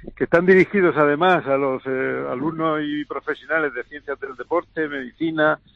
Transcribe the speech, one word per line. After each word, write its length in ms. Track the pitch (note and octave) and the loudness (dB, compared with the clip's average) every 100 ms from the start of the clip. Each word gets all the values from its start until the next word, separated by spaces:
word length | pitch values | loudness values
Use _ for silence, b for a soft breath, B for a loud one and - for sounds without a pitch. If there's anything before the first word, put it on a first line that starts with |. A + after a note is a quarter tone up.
| B - | B -6
que 100 | C3 | 2
están 200 | E3+ F3+ | 2 6
dirigidos 500 | F#3+ F3 G#3 F3 C#3 | 6 6 4 2 4
además 480 | D3 D3 F3+ F3 C3 | 2 4 2 2 2
a 100 | C#3 | 0
los, 240 | C#3 C3 C3 | 0 -4 -4
eh, 400 | C3 C3 C3 C#3 | -4 -4 -4 -6
alumnos 500 | B2+ D3+ E3 D#3+ D3+ | -4 -6 -2 -2 -2
y 220 | D3 D3 D3 | -4 -6 -8
profesionales 680 | C#3 - D3 - D#3 D3+ | -10 -8 -10 -4 -2 -2
de 100 | A#2+ - | -4 -12
ciencias 340 | D3 C#3 C#3 | -14 -10 -10
del 160 | C#3 B2+ | -10 -14
deporte, 520 | B2 E3 E3 - D#3 | -4 -4 -4 -6 -6
medicina, 680 | C#3+ B2 - E3 D#3+ D3+ D3+ _ | -6 -10 -6 -6 0 0 0 _